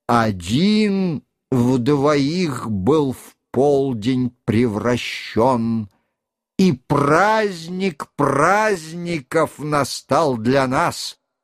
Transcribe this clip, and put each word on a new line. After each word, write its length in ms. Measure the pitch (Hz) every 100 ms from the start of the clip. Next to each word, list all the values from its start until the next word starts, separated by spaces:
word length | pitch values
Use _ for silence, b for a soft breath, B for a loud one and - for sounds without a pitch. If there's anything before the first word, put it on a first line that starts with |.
| -
Один 1120 | 120 113 92 85 123 196 214 208 196 185 147 - _ _
в 280 | 131 123 131
двоих 920 | 117 147 143 147 139 175 170 127 113
был 440 | 101 95 156 139
в 240 | 120 - _ _
полдень 840 | 123 143 139 139 117 107 131 123 -
превращён. 1400 | - 107 123 104 113 123 - - - 104 123 123 113 113 104 _ _ _ _ _ _ -
И 140 | 185
праздник 1400 | 127 - 139 139 156 208 220 208 175 165 185 190 151 - -
праздников 1400 | 139 135 160 202 220 185 156 170 170 165 123 160 147 -
настал 760 | 147 147 127 - - 139 156 120
для 300 | 110 139 131
нас, 520 | 139 165 - - - _ _